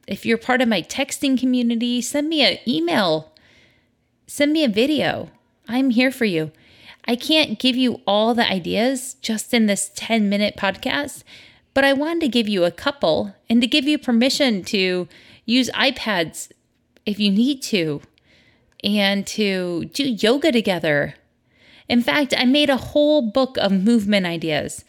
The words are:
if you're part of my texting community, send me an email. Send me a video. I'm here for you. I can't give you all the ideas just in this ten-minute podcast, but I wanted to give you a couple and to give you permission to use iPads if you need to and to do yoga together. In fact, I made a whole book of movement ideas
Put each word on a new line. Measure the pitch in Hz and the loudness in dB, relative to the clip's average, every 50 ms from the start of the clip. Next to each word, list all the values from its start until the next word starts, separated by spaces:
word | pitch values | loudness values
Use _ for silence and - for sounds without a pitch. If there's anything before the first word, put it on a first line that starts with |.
| _ | _
if | - 202 - - | -12 -10 -6 -2
you're | 214 226 | -2 -2
part | 226 - - 247 247 | -2 0 -2 -2 0
of | 254 | 0
my | 226 214 175 | 0 0 -2
texting | 151 - - 262 277 - - - 294 269 262 240 | -4 -6 -6 -6 -6 -6 -6 -4 -2 0 0 0
community, | 254 254 254 247 240 233 240 226 247 240 240 247 | 0 0 0 0 0 0 0 -2 -2 -2 -2 -4
send | 233 - - - 294 | -4 -4 -4 -4 -2
me | 311 330 294 240 | -2 0 2 2
an | 190 - - - | 2 0 -2 -4
email. | 226 277 320 330 349 320 - 185 170 156 156 - - _ _ _ _ _ _ _ _ _ _ _ _ _ _ _ _ _ _ _ | -4 -2 -2 -2 0 0 0 2 0 0 -2 -4 -10 _ _ _ _ _ _ _ _ _ _ _ _ _ _ _ _ _ _ _
Send | - - - 294 294 | -14 -2 -2 0 2
me | 302 320 302 | 2 2 0
a | 233 | 2
video. | 190 214 247 302 311 254 180 147 131 - - - - _ _ _ _ _ _ - | 2 2 0 2 0 0 0 -2 -2 -4 -8 -12 -16 _ _ _ _ _ _ -6
I'm | 226 262 269 269 | -2 0 0 2
here | 220 240 254 269 | 2 2 2 2
for | 262 262 233 | 0 0 -2
you. | 208 170 156 156 156 - _ _ _ - - - - - _ - | 0 0 -2 -4 -6 -10 _ _ _ -20 -20 -20 -20 -20 _ -6
I | - 240 | -4 -4
can't | 233 - - 311 311 - - 214 - | -4 0 0 2 2 2 0 -2 0
give | - 262 240 | 0 0 2
you | 254 254 240 - - - | 2 0 0 0 -2 -2
all | 190 202 208 220 233 240 | 0 0 2 2 2 2
the | 233 233 | 2 0
ideas | - 190 185 160 175 180 196 233 262 277 254 - - - - | 0 0 -2 -2 -2 -2 0 0 0 -2 -4 -8 -12 -14 -10
just | - - 220 214 - - 247 | -6 -6 -6 -6 -4 -2 0
in | 226 220 | 2 2
this | 208 196 - - - - | 2 0 -2 -4 -8 -10
ten-minute | - - - 226 226 208 196 202 202 208 202 - | -12 -4 -2 0 0 2 0 0 0 0 -2 -2
podcast, | - 202 196 196 - - - - 294 285 - - - - - - - - - _ _ _ _ _ | -2 -4 -4 -4 -4 -6 -4 -4 -4 -4 -8 -12 -16 -20 -20 -20 -20 -20 -20 _ _ _ _ _
but | 269 277 | 2 2
I | 277 277 | 4 2
wanted | 262 294 330 339 330 | 2 0 -2 -2 -2
to | 330 | -2
give | 240 208 240 214 208 | 0 2 0 0 2
you | 208 180 170 | 0 2 0
a | 175 | 0
couple | - - - 285 294 - - 165 156 190 208 202 - _ _ - | 0 -2 -4 -6 -2 0 0 2 2 0 -2 -6 -10 _ _ 0
and | 226 240 | 2 2
to | 262 | 4
give | 226 - 302 254 | 4 2 2 2
you | 302 302 294 | 2 0 0
permission | - 254 233 226 247 269 269 - 294 254 214 185 - | 0 0 2 2 2 2 2 2 0 0 0 -2 -2
to | - - 196 185 185 180 180 175 - - - - - - - _ | -2 -2 0 0 0 0 -2 -4 -8 -12 -20 -20 -20 -20 -14 _
use | 220 240 262 240 - - | 0 2 2 2 0 -2
iPads | - 233 277 269 - - 226 202 175 165 156 - - - - - _ _ _ _ _ _ _ _ _ _ | 0 0 -2 -2 -2 -4 -2 -2 -2 -2 -4 -6 -12 -16 -16 -20 _ _ _ _ _ _ _ _ _ _
if | 214 202 202 | -8 -2 0
you | 208 202 | 2 2
need | 190 214 240 285 285 254 - | 4 4 2 0 -2 -4 -6
to | - 226 185 160 156 143 147 - _ _ _ _ _ _ _ _ _ _ _ _ _ _ - - | -4 -2 -2 -2 -2 -4 -8 -10 _ _ _ _ _ _ _ _ _ _ _ _ _ _ -8 -4
and | 202 208 208 196 196 202 196 190 | -2 0 2 2 2 0 -2 -4
to | - - 220 214 196 190 185 180 175 175 160 151 | -6 -4 -2 0 0 0 -2 -2 -4 -4 -6 -6
do | 156 - - 277 | -6 -4 -2 -2
yoga | 269 220 185 - 214 262 285 349 320 | -2 0 2 2 2 2 4 2 2
together. | 247 226 - 202 180 165 170 156 147 143 143 147 - - _ _ _ _ _ _ _ _ _ _ - - _ | 2 2 2 2 -2 0 0 0 0 0 0 -2 -6 -14 _ _ _ _ _ _ _ _ _ _ -20 -20 _
In | - 240 240 | 0 0 2
fact, | 240 - - 302 277 254 - | 2 2 0 0 0 0 0
I | - 247 | 0 2
made | 247 269 294 294 277 | 4 4 4 4 4
a | 262 | 2
whole | 226 - - - 294 294 294 302 302 | 0 -2 -2 0 2 4 4 4 2
book | 233 208 - 269 262 262 262 | 2 0 0 0 0 0 0
of | - - 196 | -2 0 0
movement | 196 185 185 226 240 226 196 202 208 196 180 | 2 2 2 4 2 2 2 2 0 0 0
ideas | 175 170 165 165 160 151 - - - - - - | -2 -4 -4 -4 -2 -2 -2 -4 -6 -10 -14 -18